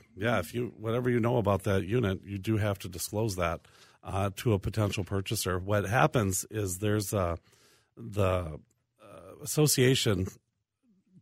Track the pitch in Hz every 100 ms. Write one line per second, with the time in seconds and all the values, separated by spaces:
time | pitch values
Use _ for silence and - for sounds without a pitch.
0 | - 90 110 110 - 117 120 - 110 117
1 | 127 120 117 123 101 95 - 95 90 120
2 | 104 95 - 101 101 110 104 98 92 85
3 | - 107 113 92 85 82 - - - _
4 | - 95 101 98 123 101 110 104 104 92
5 | 87 98 95 107 95 90 92 104 92 123
6 | 151 139 98 92 - 110 101 90 107 107
7 | 101 104 87 85 - _ _ _ _ -
8 | 117 101 95 92 82 73 - _ _ _
9 | 104 - 90 - - - 151 - 127 127
10 | 120 92 98 - _ _ _ _ _ _
11 | _ -